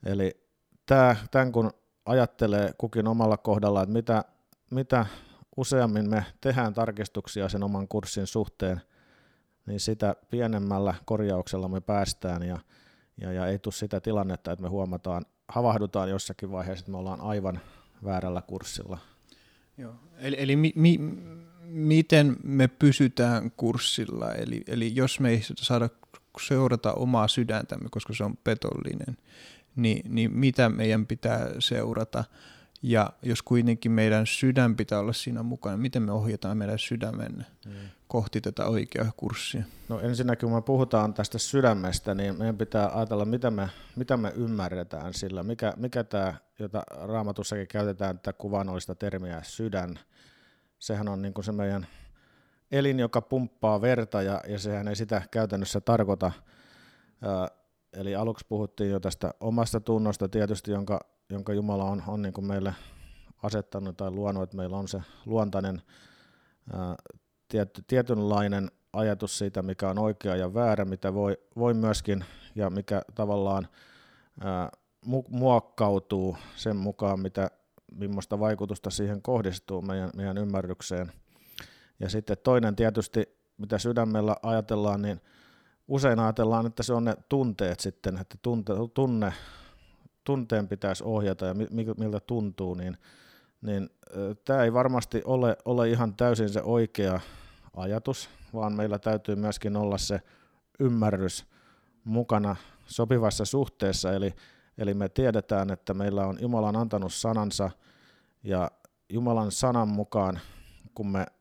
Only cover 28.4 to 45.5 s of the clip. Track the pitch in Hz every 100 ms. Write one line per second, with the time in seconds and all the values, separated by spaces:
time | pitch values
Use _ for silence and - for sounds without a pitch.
28.4 | - 110 - - - - - 123 _ -
29.4 | - - _ - 117 107 - 117 113 110
30.4 | 135 123 120 - 110 110 110 117 117 117
31.4 | 120 - 123 120 113 117 110 117 113 -
32.4 | - - - - 127 117 101 - 123 113
33.4 | - 123 117 113 117 113 110 107 110 -
34.4 | 131 131 123 113 107 107 104 120 - 117
35.4 | 117 120 101 98 127 127 107 104 110 107
36.4 | 95 107 101 107 - 120 113 113 113 -
37.4 | - - 101 101 101 - _ 120 104 110
38.4 | 107 - 95 110 107 - 113 - - 120
39.4 | - - 107 - - 113 117 120 123 117
40.4 | 117 117 113 135 127 113 107 104 104 113
41.4 | - 139 127 107 92 90 - 98 98 87
42.4 | 110 107 110 110 101 - 110 107 104 123
43.4 | 123 110 98 - - - 127 127 107 -
44.4 | 117 110 90 90 87 78 78 90 98 92
45.4 | 92